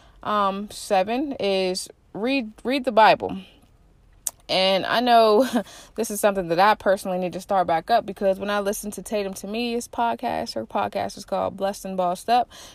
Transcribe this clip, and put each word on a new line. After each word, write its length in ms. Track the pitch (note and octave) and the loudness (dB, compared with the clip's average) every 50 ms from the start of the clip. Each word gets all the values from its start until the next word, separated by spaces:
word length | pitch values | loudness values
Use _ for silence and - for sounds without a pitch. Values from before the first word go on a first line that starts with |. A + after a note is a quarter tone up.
| - - _ - | -20 -20 _ -12
Um, 480 | - - G#3 G#3 G3+ G3 G3 G3 G#3 G#3 | -6 -2 0 2 2 0 0 -4 -8 -10
seven 640 | - - - - G#3 F#3 F#3 G3+ A#3 B3+ D#4 C#4+ B3+ - | -12 -14 -4 0 2 2 2 2 0 -2 -2 -4 -4 -2
is 500 | G3 G3 G3 F#3+ F#3 F#3 F#3 - - - - _ _ _ - | -2 0 0 0 0 -2 -2 -4 -8 -12 -18 _ _ _ -8
read, 380 | F#3 G#3+ B3+ C#4 C#4 A3+ G#3+ - - - | -4 -2 0 0 -2 -2 -4 -12 -8 -4
read 220 | A#3 C4+ C#4+ B3 | -2 -2 -2 -2
the 60 | C4+ | 2
Bible. 460 | G#3+ A3 G#3+ G3 D#3 C3 G2+ F2 F#2+ G2 - - - _ _ _ _ _ _ _ _ _ _ _ _ _ _ - - _ _ - | 4 6 8 8 6 4 0 -6 -6 -8 -12 -16 -20 _ _ _ _ _ _ _ _ _ _ _ _ _ _ -10 -10 _ _ -2
And 340 | - F#3+ F#3+ F#3+ G3 F#3 - | 0 2 2 2 2 0 0
I 140 | - - A3+ | 0 -2 0
know 480 | B3 B3 A#3 A3+ A3+ G#3+ G#3 A3 C4+ B3 A3+ A#3 F#3+ - | 2 4 6 6 6 6 6 4 4 2 0 -4 -4 -6
<laughs> 240 | - - - - _ | -14 -20 -20 -14 _
this 140 | - A3+ - | -6 -6 -6
is 100 | G#3 G3+ | -4 0
something 280 | - G#3 G3 F#3+ F3+ | 0 0 0 0 -2
that 120 | E3 E3 E3 | -2 2 4
I 140 | G3 G#3+ G#3 | 4 4 4
personally 460 | - - G#3+ F#3+ G#3 - G3 F#3 F3+ | 2 2 2 2 2 0 -4 -4 -2
need 140 | F#3 F3 E3+ | -4 -4 -6
to 60 | F3+ | -8
start 280 | - - G3+ F#3+ F3 | -4 -2 0 0 2
back 240 | F3 E3 D#3+ - - | 2 0 -2 2 2
up, 140 | A#3 A3 - | 2 2 2
because 340 | G#3 F#3+ - G3+ F#3+ F#3+ F#3+ | -2 -6 0 0 0 0 0
when 100 | G3 G3+ | -2 -2
I 100 | G3+ G#3 | -2 -2
listened 340 | G3+ G3 G#3+ - - G#3 - | -2 -2 -4 -4 -8 -10 -10
to 100 | - F#3+ | -10 -8
Tatum 300 | - A3+ G#3 G3 F#3+ G3 | -6 -4 -4 -4 -4 -8
Tamia's 540 | - - G3 G#3+ A#3 A#3+ A#3+ A#3 A#3+ - | -10 -10 -8 -6 -6 -4 -4 -4 -6 -6
podcast, 680 | - - - A#3+ A#3 A#3 A#3+ B3 A#3 - - A#3 A#3 - | -8 -4 -2 -2 -2 -2 -2 -4 -4 -4 -4 -6 -6 -8
her 100 | A3+ A3+ | -8 -10
podcast 520 | - - G#3+ G3+ G#3 - G3 - - - | -6 -4 -4 -4 -2 -4 -4 -6 -6 -8
is 80 | - - | -12 -10
called 300 | - G3 F#3 F#3+ F#3+ F#3 | -6 -4 -2 -2 -4 -4
Blessed 300 | F#3+ G3 G3 G3+ - - | -4 -4 -4 -4 -6 -10
and 100 | F#3+ F#3+ | -8 -4
Bossed 340 | F#3 F3+ F3 F3+ - - - | -2 -2 -2 -2 -4 -2 2
Up, 200 | A#3 B3 A#3 - - - - - | 2 2 2 0 -8 -18 -20 -20